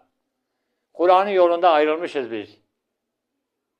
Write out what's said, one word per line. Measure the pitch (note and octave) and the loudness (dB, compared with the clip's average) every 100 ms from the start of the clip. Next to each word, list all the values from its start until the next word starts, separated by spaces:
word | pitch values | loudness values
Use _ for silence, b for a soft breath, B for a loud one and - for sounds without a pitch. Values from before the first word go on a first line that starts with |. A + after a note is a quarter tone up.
| _ _ _ _ _ _ _ _ _ | _ _ _ _ _ _ _ _ _
Kur'an'ın | - F3 F#3 G3+ | -4 2 2 2
yolunda | G3 F3 E3+ F3+ | 0 0 2 2
ayrılmışız | D3+ D3+ D#3 E3 D3 A#2+ | 2 0 -2 -6 -8 -8
biz. | A2+ F#2+ - _ _ _ _ _ _ _ _ _ _ _ _ | -10 -12 -18 _ _ _ _ _ _ _ _ _ _ _ _